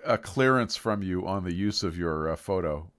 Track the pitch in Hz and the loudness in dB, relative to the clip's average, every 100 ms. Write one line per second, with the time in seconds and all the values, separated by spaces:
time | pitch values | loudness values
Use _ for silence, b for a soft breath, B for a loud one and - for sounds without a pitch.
0 | 147 113 - - 131 131 107 - 113 104 | 0 0 0 2 4 4 2 -2 -2 -2
1 | 95 90 90 98 90 87 104 101 95 85 | 0 -2 -2 -2 -2 0 0 0 -2 -2
2 | 85 78 78 82 - 95 82 76 85 | -2 0 -2 -4 -2 -2 -2 -4 -6